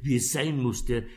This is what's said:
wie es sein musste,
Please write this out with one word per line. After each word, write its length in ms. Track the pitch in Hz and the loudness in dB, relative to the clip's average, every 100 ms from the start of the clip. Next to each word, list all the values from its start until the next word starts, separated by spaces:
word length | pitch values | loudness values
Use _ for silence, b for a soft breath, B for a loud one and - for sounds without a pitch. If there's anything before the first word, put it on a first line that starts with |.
wie 140 | 139 120 | 0 2
es 160 | - | 2
sein 280 | 147 156 143 | 0 0 2
musste, 460 | 123 - - 120 113 | 0 0 0 -2 -2